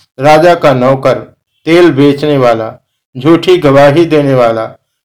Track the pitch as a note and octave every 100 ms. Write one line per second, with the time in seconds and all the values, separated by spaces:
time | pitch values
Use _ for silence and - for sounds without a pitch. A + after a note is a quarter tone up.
0 | _ - C#3 D#3 F3 E3+ D#3 C3 B2+ C3+
1 | C3+ A2 - _ _ _ D#3 E3+ E3+ C3+
2 | C#3+ C#3 D3+ C#3 B2 A2+ A2 C3 _ _
3 | _ C3 C#3+ E3 - F3+ D3 C#3 C#3+ C#3+
4 | E3 D3+ C#3 C3 A#2 A2+ A#2 - _ _